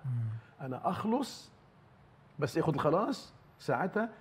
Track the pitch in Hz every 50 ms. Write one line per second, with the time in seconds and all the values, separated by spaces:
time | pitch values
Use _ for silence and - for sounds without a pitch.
0 | - 135 123 120 113 113 110 113 - - - - 151 131 127 - - - 185 -
1 | - 214 226 233 - - - - - - - - - - - - - - - -
2 | - - - - - - - - 143 - - 165 - 165 143 113 - 151 147 185
3 | 220 269 262 - - - - - - - - - - - 131 123 170 190 - 208
4 | 220 226 - -